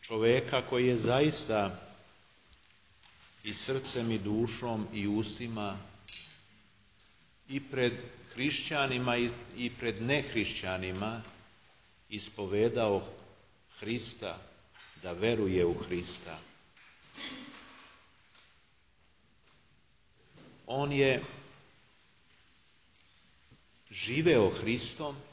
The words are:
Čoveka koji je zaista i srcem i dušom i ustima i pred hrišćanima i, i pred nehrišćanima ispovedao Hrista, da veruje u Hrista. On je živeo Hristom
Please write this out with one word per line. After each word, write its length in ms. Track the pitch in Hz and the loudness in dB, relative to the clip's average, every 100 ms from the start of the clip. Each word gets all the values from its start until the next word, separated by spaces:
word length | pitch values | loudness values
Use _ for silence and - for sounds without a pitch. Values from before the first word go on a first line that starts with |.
Čoveka 600 | - 110 113 127 131 131 123 | -4 2 6 6 4 0 2
koji 180 | 123 123 | 2 4
je 100 | 120 | 4
zaista 800 | 110 127 151 151 - 107 98 95 - - - - - - _ - - - _ - - - - - | 4 4 4 2 0 2 2 -2 -14 -20 -20 -20 -20 -20 _ -20 -20 -20 _ -20 -20 -20 -20 -16
i 100 | 107 | -10
srcem 580 | 101 - 135 131 127 117 | -6 -2 -2 -2 -2 0
i 80 | 110 | 0
dušom 680 | 98 107 117 - 123 113 104 | 0 2 2 0 -2 -2 -4
i 140 | 107 101 | -2 0
ustima 680 | 104 104 - 120 113 104 95 98 - - - - - - - - _ _ _ - _ _ _ - | 0 0 -4 -6 -4 -4 -6 -12 -18 -14 -14 -14 -20 -20 -20 -20 _ _ _ -20 _ _ _ -8
i 100 | 135 | -8
pred 340 | 139 135 123 113 - - - | -4 2 2 0 -12 -16 -16
hrišćanima 840 | - 139 147 - 151 135 131 127 120 | -4 -2 -2 -2 0 0 0 2 2
i, 120 | 120 120 - - | 0 -2 -12 -6
i 120 | 120 | -6
pred 320 | - 120 101 | -4 -4 -2
nehrišćanima 1200 | 113 147 143 117 101 - 95 92 92 92 104 113 107 - - - - - _ _ _ | 0 0 0 -2 -2 -4 -4 -4 -4 -4 -4 -6 -12 -18 -20 -20 -20 -20 _ _ _
ispovedao 920 | 107 - - 98 101 113 117 113 98 92 - - - _ _ _ - | -8 -8 -6 -4 2 2 2 2 2 -2 -16 -20 -20 _ _ _ -14
Hrista, 580 | 104 120 - - 101 87 - - - - - - | -6 -4 -4 -6 -8 -10 -14 -20 -20 -20 -20 -12
da 80 | 90 | -8
veruje 540 | 87 110 117 98 90 85 | -2 0 2 2 4 4
u 80 | |
Hrista. 680 | 85 - 90 87 - - 80 - - - - - - - - - - - - - - - - - _ _ - - _ _ _ _ _ _ _ _ _ _ _ _ _ _ _ _ _ _ - - - - | 2 -4 -6 -4 -8 -8 -14 -16 -20 -20 -20 -20 -20 -20 -14 -14 -14 -16 -18 -20 -20 -20 -20 -20 _ _ -20 -20 _ _ _ _ _ _ _ _ _ _ _ _ _ _ _ _ _ _ -20 -20 -20 -6
On 240 | 131 143 | -2 0
je 320 | 143 135 127 - - - - - - _ _ _ _ _ _ _ _ _ _ _ - - - - _ _ - _ _ - | 6 6 6 0 -14 -18 -20 -20 -20 _ _ _ _ _ _ _ _ _ _ _ -20 -20 -20 -20 _ _ -20 _ _ -14
živeo 580 | 104 - 131 160 139 95 | -6 -2 2 6 8 6
Hristom 680 | - 110 120 - - 151 139 - | 4 0 0 0 -4 -8 -10 -16